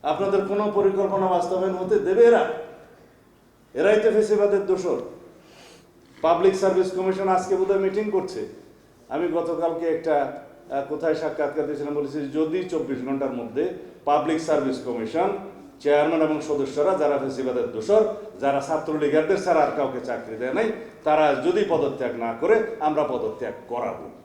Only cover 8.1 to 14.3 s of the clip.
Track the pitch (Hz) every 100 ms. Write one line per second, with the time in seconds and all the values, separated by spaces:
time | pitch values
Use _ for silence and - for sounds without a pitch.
8.1 | 190 - 113 104 - - - _ _ -
9.1 | 139 170 160 165 160 165 160 165 156 160
10.1 | 147 135 - - - - 139 135 147 165
11.1 | 156 156 - 143 156 143 143 147 147 139
12.1 | 147 139 147 156 180 180 165 135 131 127
13.1 | 139 135 120 117 117 175 - - - -
14.1 | 147 151